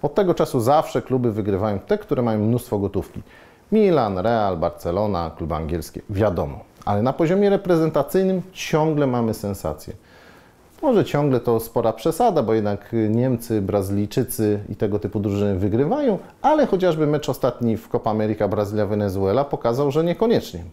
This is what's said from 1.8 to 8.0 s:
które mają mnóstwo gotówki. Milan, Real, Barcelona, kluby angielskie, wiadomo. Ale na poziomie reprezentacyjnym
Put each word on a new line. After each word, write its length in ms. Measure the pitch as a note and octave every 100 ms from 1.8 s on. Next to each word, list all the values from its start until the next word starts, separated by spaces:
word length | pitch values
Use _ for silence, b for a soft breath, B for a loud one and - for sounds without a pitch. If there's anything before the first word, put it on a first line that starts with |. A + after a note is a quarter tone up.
| - G#3
które 240 | - C3
mają 180 | A#2+ A2
mnóstwo 400 | G#2+ A#2+ - G#2
gotówki. 420 | G2 F#2 - - - B B B _
Milan, 460 | G#3+ G3+ D#3 A2 F#2
Real, 400 | G#2 A#2 G2+ F2
Barcelona, 760 | E2 - F2 F2+ G#2+ F2+ E2 -
kluby 180 | D#2+ D#2+
angielskie, 460 | D#2 E2+ D#2 - -
wiadomo. 500 | G2 G#2+ E2 D2 C#2 - - -
Ale 160 | G2+
na 120 | A#2+
poziomie 360 | C3+ D#3+ F#3+ G3+
reprezentacyjnym 920 | G3 F#3 E3 D#3+ D3+